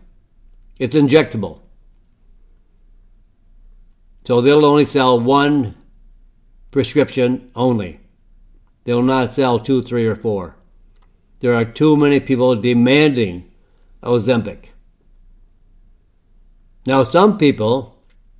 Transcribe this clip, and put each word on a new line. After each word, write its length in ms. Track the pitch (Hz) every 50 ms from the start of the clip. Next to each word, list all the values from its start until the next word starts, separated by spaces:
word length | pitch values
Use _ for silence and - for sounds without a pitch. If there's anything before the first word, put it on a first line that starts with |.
| _ - _ _ _ _ _ _ _ - - - - - - -
It's 160 | 131 117 -
injectable. 680 | 156 143 127 139 156 147 - - 113 95 82 78 - _ _ _ _ _ _ _ _ _ _ _ _ _ _ - _ _ _ _ _ _ _ _ _ _ _ - - _ _ _ _ _ _ _ _ _ _ _ - - - - - - - _ _ _ _ _ _ _
So 140 | - 123 123
they'll 260 | 120 139 151 151 151
only 200 | 143 147 151 139
sell 320 | 117 - 139 127 127 123 117
one 560 | 117 127 139 143 143 147 147 143 120 98 - - _ _ _ _ - - - _ _ _ _ _ _ _ _ _ - -
prescription 800 | - 135 120 - - 151 135 - - 135 123 123 127 131 - - _
only. 440 | 120 127 127 120 107 98 85 76 - _ _ _ _ _ _ _ _ - _ _ _ _ _ _ _ _
They'll 180 | 120 120 120
not 300 | 123 131 131 131 123 113
sell 260 | - 147 135 123 120 107
two, 240 | - 135 135 127
three, 240 | 120 - 123 120 113
or 80 | 113 104
four. 420 | - - 113 104 98 87 80 - _ _ _ _ _ _ _ _ _ _ _ _ _ _ _ _ _
There 140 | - 120 120
are 100 | 117 113
too 320 | 113 - - 151 156 151
many 240 | 147 147 143 143 135
people 340 | - - 135 120 127 127 123
demanding 960 | 107 104 123 120 120 120 127 135 147 156 151 135 123 110 92 87 90 - - _ _ _ _ _ _ _ _ - _
Ozempic. 640 | - 120 123 117 98 127 123 117 107 101 85 - - - - - _ _ _ _ _ _ _ _ _ - - _ _ _ _ _ _ _ _ _ _ _ _ _ _ _ _ _ _ _ _ _ _ _ _ _ _ _ _ _ _
Now, 200 | 127 135 135 123
some 340 | - - 175 196 214 208 208
people 640 | 151 143 - - 107 110 123 135 113 - _ _ _ _ _ _ _ _ _